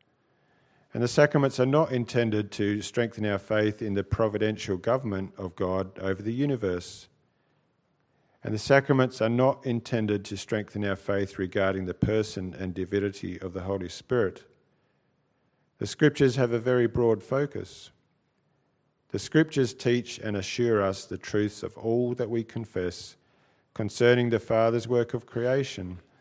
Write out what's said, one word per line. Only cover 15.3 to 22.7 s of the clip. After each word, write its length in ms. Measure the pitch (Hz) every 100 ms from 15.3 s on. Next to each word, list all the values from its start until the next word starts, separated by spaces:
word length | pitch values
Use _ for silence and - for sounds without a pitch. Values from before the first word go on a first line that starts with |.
| _ _ _ _ _
The 80 | 107
Scriptures 500 | - 151 147 135 120
have 160 | 123
a 60 | 117
very 280 | 123 123 117
broad 360 | 123 117 104
focus. 680 | - 135 143 101 - - - _ _ _ _ _ _ _ _ _ _ _ _
The 80 | -
Scriptures 560 | - 156 120 143 120
teach 440 | - 123 120 - -
and 180 | 110 101
assure 460 | 92 - 120 107
us 220 | 98 98
the 140 | - -
truths 440 | - 107 104 -
of 140 | - -
all 380 | 113 120 123
that 160 | 123 110
we 120 | 117
confess 720 | 110 117 110